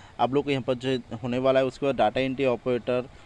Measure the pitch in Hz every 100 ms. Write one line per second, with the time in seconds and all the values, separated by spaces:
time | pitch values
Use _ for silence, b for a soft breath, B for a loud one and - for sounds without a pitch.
0 | B - 123 139 143 135 120 123 127 131
1 | - 113 127 123 131 131 131 - 139 123
2 | 107 131 131 131 135 117 127 123 107 123
3 | 127 B